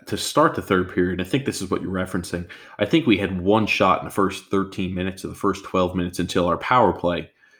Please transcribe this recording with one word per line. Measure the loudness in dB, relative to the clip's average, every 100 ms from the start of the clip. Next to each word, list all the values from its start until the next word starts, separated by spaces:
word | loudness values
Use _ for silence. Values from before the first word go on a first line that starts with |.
| -8
to | -6
start | -2 2 2 2
the |
third | 0 2 2
period, | 0 0 0
I | -2
think | -2
this | -2 -6
is | -4
what | -4
you're | -2
referencing. | -4 -4 -4 -4 -8 -8 -16 -20 -4
I | 2
think | 2 4
we | 2
had | 2 -2
one | 2 4 4
shot | 2 4 2
in | 0
the |
first | 0 0 -2 -4
thirteen | -2 -2 -4 -4 -2
minutes | -4 -6 -12
of |
the | -2
first | -2 -2 -2
twelve | 0 0
minutes | 0 -4 -4
until | -2 0 2
our | 0
power | 2 4 4
play | 2 -2 -2 -6 _ _